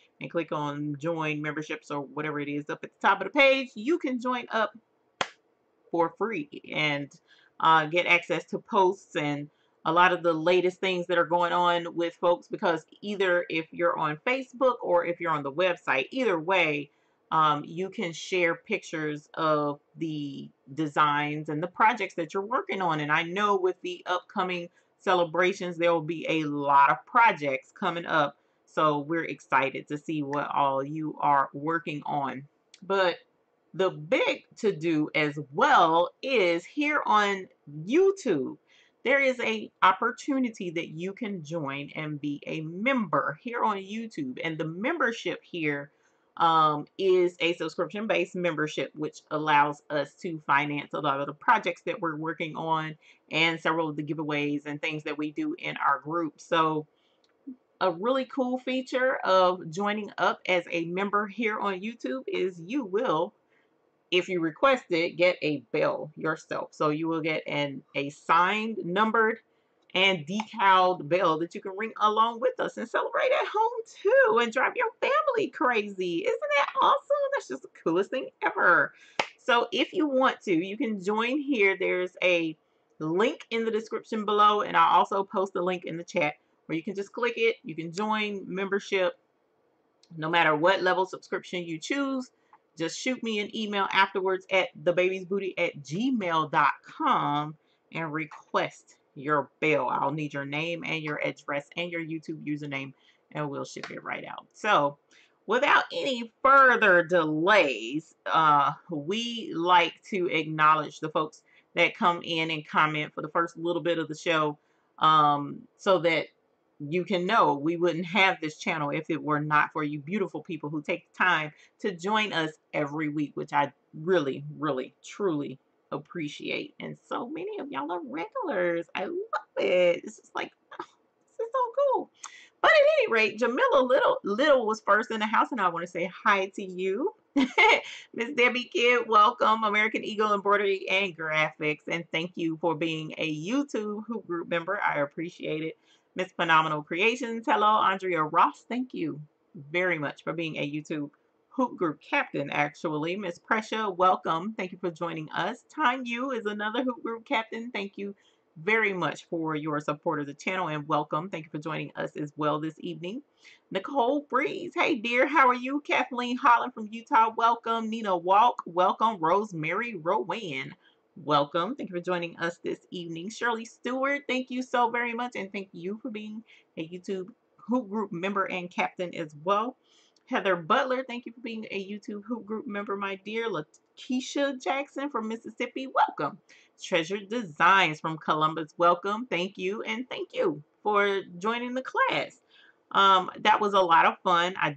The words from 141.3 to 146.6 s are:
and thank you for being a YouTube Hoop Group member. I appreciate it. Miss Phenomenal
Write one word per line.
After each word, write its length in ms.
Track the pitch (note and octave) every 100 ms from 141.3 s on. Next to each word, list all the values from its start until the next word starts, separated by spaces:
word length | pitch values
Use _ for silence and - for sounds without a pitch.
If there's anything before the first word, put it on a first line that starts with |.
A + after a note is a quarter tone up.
| D#3 D#3 - D3+ D3+ -
and 160 | E3 E3
thank 200 | E3 E3+
you 240 | - E3 D#3+
for 140 | E3+
being 400 | D#3 E3 D#3+ D#3 -
a 180 | D#3+
YouTube 680 | D3+ E3 C4 C#4+ A#3 G#3+ G#3 A3
Hoop 200 | A3+ -
Group 220 | E3+ F3
member. 300 | E3+ E3+ G3+
I 160 | E3+ D3+
appreciate 640 | F#3+ - E3+ - - D#3
it. 160 | D#3+ - _ _ _ -
Miss 160 | F3+
Phenomenal 500 | - E3+ D#3+